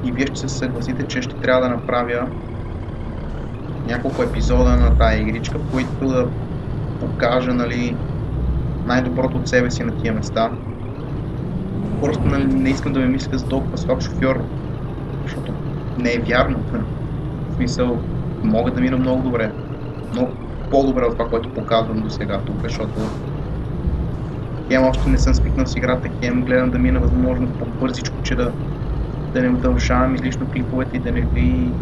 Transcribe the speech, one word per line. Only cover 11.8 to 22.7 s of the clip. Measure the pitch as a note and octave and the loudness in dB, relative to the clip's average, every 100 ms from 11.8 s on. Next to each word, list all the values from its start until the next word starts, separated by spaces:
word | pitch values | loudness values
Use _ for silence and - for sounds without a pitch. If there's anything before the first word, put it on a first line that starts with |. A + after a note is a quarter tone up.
| - - | -2 0
Просто, | C#3+ - D3 | 0 2 2
нали, | C#3 C3+ | 2 2
не | C3+ C3 | 4 2
искам | C3 D3 | 2 2
да | C3+ | 2
ми | B2+ | 2
мислите | C3+ - C3 | 2 0 -2
за | A#2+ | 0
толкова | C3+ C3 B2 | 0 0 -2
слаб | - B2+ | 0 0
шофьор, | - - C3 B2+ C3 - - - - - - - | 0 0 2 2 -2 -4 -6 -6 -6 -6 -6 -6
защото | - - - - - - - - | -6 -6 -6 -6 -4 -4 -6 -2
не | A#2+ | 0
е | A#2 | 0
вярно. | A#2 B2 B2 - - | 2 2 2 0 -2
<laughs> | A2 G#2 - - - - - - | -2 -4 -4 -4 -4 -4 -6 -4
В | - | -2
смисъл, | A#2+ - B2 A2+ - - - - | -2 2 0 0 -2 -4 -4 -2
мога | A2 A2 A#2+ | 2 2 2
да | B2 | 2
мина | B2+ B2+ | 2 2
много | B2+ C3 | 2 2
добре. | B2+ A#2+ A2 G2+ - - - - - | 2 0 -2 -4 -8 -8 -8 -8 -6
Много | - B2 - - - - | -2 -2 -2 -8 -6 2
по-добре | B2+ C#3 B2+ A#2+ | 4 4 2 0
от | A2+ | 0
това, | A#2 | 0
което | A#2 A#2 | 0 -2
показвам | A2+ G#2+ A2+ A2+ A2 | -6 2 2 2 -2
до | G#2+ | -2
сега | - G#2 G2 G2+ | -4 -2 -2 -2
тук, | G#2 | -4
защото | A2+ | -4